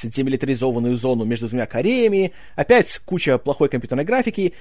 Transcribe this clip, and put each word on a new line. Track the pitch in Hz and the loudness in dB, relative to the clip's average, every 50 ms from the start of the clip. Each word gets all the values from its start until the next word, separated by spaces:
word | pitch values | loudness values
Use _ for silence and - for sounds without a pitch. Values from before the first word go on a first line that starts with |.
| - | -8
демилитаризованную | 117 - 135 135 135 135 127 139 135 135 110 127 131 120 120 120 123 123 | -6 -2 -2 -2 0 0 -2 0 -2 -2 0 0 0 0 0 0 0 0
зону | 117 123 131 127 113 110 | 0 0 0 0 0 0
между | 113 120 110 117 110 | -2 -2 -2 -4 -4
двумя | 117 123 110 | -2 -2 -4
Кореями. | - - 117 147 214 254 254 233 214 202 190 190 180 - - - - - | -2 -2 0 0 2 2 4 2 4 4 2 0 0 -2 -10 -16 -12 -4
Опять | - 143 - 247 233 - - - - - | -4 4 6 6 6 6 2 -4 -10 -6
куча | - 180 175 - 151 127 120 | -4 -4 -2 2 2 2 2
плохой | - 143 139 - 151 135 | 2 -2 0 2 0 0
компьютерной | - 120 117 - 123 135 151 | 0 -2 -4 -2 -4 -4 -2
графики. | 190 247 262 240 233 - 202 190 170 - - | 0 0 0 0 0 -2 0 -2 -2 -2 -4